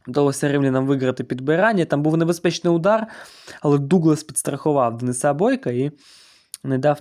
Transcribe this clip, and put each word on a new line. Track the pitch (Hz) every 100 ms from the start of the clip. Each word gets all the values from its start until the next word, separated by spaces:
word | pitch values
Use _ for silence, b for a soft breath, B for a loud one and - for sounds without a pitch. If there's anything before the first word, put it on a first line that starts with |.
| -
вдалося | 131 143 135 147
римлянам | 139 135 131 135
виграти | 139 127 127
підбирання. | 127 127 135 165 220 202 160
Там | 143
був | 156 165
небезпечний | 165 175 180 - 175
удар, | 170 185 220 220 B B B B B
але | 151 143
Дуглас | 139 185 160 151
підстрахував | - - - 139 156 143 120 117
Дениса | 123 123 147
Бойка | 143 220 254 143
і | 123 143 B B B B B B -
не | 135 131
дав | 147 143